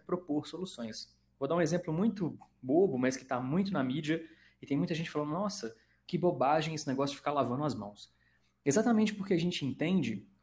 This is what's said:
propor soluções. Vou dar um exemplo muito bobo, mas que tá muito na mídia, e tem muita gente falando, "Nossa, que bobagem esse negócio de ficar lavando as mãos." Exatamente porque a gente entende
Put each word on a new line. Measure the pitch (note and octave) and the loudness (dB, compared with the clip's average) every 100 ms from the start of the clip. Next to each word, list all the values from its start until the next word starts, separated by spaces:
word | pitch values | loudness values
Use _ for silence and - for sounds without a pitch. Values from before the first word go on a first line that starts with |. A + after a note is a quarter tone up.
| - | -6
propor | F3 - D3 D3+ | -6 -2 -4 -4
soluções. | E3 F#3 - A#2 - - _ _ - | -8 -10 -8 -10 -10 -14 _ _ -6
Vou | C#3 | -2
dar | E3+ | 2
um | |
exemplo | D#3 F3 E3+ | 2 0 -2
muito | D#3 A3 G3 D#3+ - - _ | 0 0 0 -2 -4 -16 _
bobo, | B2+ D#3+ G3 B2+ | 2 4 4 4
mas | C3 C3 | 0 0
que | - | -2
tá | B2 | -4
muito | B2+ E3+ G3 | 0 0 0
na | D#3 | 0
mídia, | B2+ C#3+ D3+ D#3+ - - _ _ | 0 0 0 -2 -4 -18 _ _
e | C3+ | -4
tem | C#3 | 0
muita | F3 D#3+ | 0 -2
gente | E3 | -4
falando, | D3+ D3 | -4 -2
"Nossa, | D#3+ G#3 - A2+ - _ _ - | -2 -4 -4 -8 -12 _ _ -6
que | - | 0
bobagem | F3+ C#3 C3 D#3 D#3 D#3 | 2 4 4 4 2 -4
esse | C#3 | -2
negócio | C3 C#3 | 0 0
de | - | -2
ficar | D3 | -2
lavando | C#3+ A#2+ B2+ D3+ | 0 0 0 -2
as | G#2+ | -2
mãos." | G#2 G#2 - _ _ _ _ _ | -8 -12 -20 _ _ _ _ _
Exatamente | C#3+ G#3 A#3+ G#3+ G#3 | 2 4 4 4 2
porque | G#3 F#3+ | 0 0
a | E3+ | 2
gente | F3 F3 C3+ | 0 -2 -4
entende | - D#3+ F#3 A#2 - - _ | -2 0 2 0 -4 -10 _